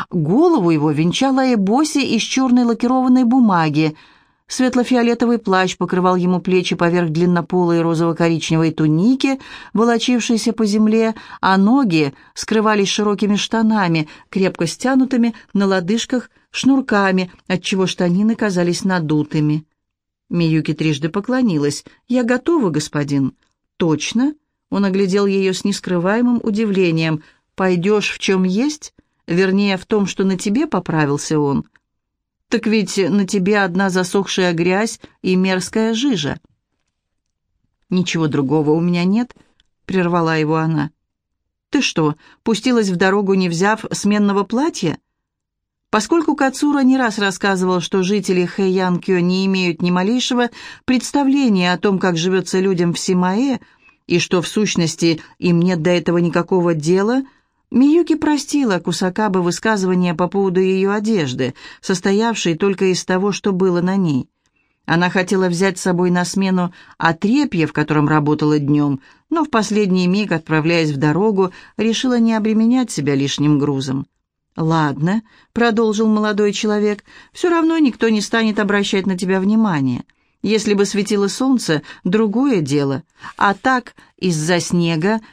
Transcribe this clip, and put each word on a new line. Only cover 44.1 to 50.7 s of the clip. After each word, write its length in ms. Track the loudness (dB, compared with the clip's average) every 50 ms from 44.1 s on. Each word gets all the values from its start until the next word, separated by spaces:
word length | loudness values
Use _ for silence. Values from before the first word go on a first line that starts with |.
| 2 2 2 2 2 0 -2
платья?" 540 | -2 -2 -2 -2 -2 -2 -2 -4 -4 -4 -6 -10 _ _ _ _ _ _ _ _ _ _ _ _ _ _ _ _ _
Поскольку 460 | -4 -4 0 0 0 0 2 0 0
Кацура 440 | 0 0 -2 0 0 0 0 2 2
не 180 | 2 2 2 2
раз 200 | 0 -2 -2 -2
рассказывал, 640 | -2 -2 -2 -2 -2 0 0 0 0 0 0 0
что 220 | -2 -2 -2 -2 0
жители 420 | 0 0 -2 0 0 0 0 0
Хэйянкё 760 | -2 -2 -2 0 0 2 0 0 0 0 -2 0 0 0 2
не 260 | 2 2 0 0 0
имеют 340 | 0 0 0 0 -2 -2 -2
ни 100 | -2 0
малейшего 600 | 0 0 0 0 0 0 -2 -2 0 0 0 -2 -4 -10 -18 -20